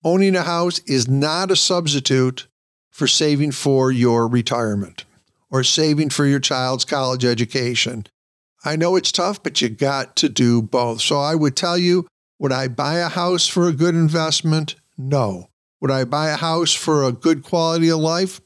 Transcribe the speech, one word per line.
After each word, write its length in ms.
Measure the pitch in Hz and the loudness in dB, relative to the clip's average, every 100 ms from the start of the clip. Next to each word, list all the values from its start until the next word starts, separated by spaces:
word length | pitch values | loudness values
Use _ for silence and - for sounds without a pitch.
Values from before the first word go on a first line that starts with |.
Owning 320 | 160 180 196 185 | 2 4 4 2
a 60 | |
house 380 | 170 170 175 175 - | 0 0 -2 -4 -2
is 200 | 135 120 | 0 2
not 440 | 135 147 165 190 | 0 0 -2 0
a 40 | 185 | 0
substitute 920 | - 180 165 143 131 135 127 127 - _ _ _ _ | 2 0 0 -2 0 2 2 -2 -14 _ _ _ _
for 180 | - 131 | -4 -2
saving 440 | - 151 147 147 | 0 2 2 0
for 400 | 135 147 135 131 | -2 2 2 2
your 360 | 127 120 117 113 | 4 4 4 2
retirement 800 | 123 113 120 113 101 92 - - _ _ _ _ | 0 0 -2 -2 -2 -6 -12 -20 _ _ _ _
or 120 | 131 | -2
saving 460 | 123 - 160 151 156 | 0 0 2 2 0
for 160 | 135 143 | 0 2
your 140 | 139 | 2
child's 460 | 127 131 127 127 - | 0 -2 -2 -4 -2
college 380 | 147 131 127 | -2 -2 0
education. 840 | 123 117 117 135 123 120 - 117 101 _ _ _ _ _ - | 0 0 -2 -2 -2 -2 -4 -6 -14 _ _ _ _ _ -6
I 100 | 156 | -2
know 180 | 170 185 | 2 2
it's 160 | - | 0
tough, 320 | - 180 202 | -2 -2 -4
but 180 | - 139 | -6 -2
you 80 | 123 | -4
got 460 | 110 139 139 131 - | -2 -2 -2 -6 -2
to 100 | - | -2
do 360 | 107 123 120 | 2 2 2
both. 380 | 110 127 120 113 | 2 0 -2 -2
So 180 | - 143 | -2 0
I 160 | 143 160 | 0 0
would 200 | 151 131 | 0 0
tell 220 | 175 175 | -2 0
you, 300 | 175 180 175 _ _ _ | 2 0 0 _ _ _
would 120 | 143 | -2
I 160 | 131 135 | -2 -4
buy 280 | 117 139 165 | -4 -2 0
a 140 | 170 | -2
house 360 | 170 175 180 - | -2 0 0 0
for 200 | - 175 | 2 2
a 60 | |
good 200 | 143 170 | 2 2
investment? 800 | 165 160 165 160 156 165 156 151 - _ - | 4 2 2 0 -2 0 -2 -2 -10 _ -12
No. 520 | 131 143 110 92 90 _ _ _ | -2 0 0 -4 -12 _ _ _
Would 100 | - | -2
I 120 | 135 | -2
buy 260 | 127 143 156 | 0 0 -2
a 80 | 151 | -2
house 360 | 165 165 170 | -2 0 0
for 300 | - - 151 | -2 0 0
a 80 | 135 | 0
good 320 | 120 165 160 | 0 0 0
quality 460 | - 175 165 165 165 | 0 -2 0 2 2
of 100 | 160 | 2
life? 420 | 156 165 190 - | 0 0 -2 -6